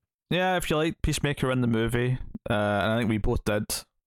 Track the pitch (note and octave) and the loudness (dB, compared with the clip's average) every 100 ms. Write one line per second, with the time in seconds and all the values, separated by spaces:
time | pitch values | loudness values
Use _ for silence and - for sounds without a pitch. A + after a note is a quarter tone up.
0 | - _ _ E3+ F#3 F3+ - D#3 D#3+ - | -8 _ _ -2 0 0 0 0 0 -2
1 | - C#3+ C#3+ C#3+ C3 B2+ A#2+ A2+ A#2 A#2+ | -2 0 -2 0 0 0 2 2 2 2
2 | B2 B2+ - - - G#2+ G#2 G2+ F#2+ A#2 | 0 -2 -6 -10 -2 0 2 2 2 0
3 | A2 G#2+ A#2+ A2+ - G#2 - - - _ | 0 0 0 0 0 0 -2 -6 -10 _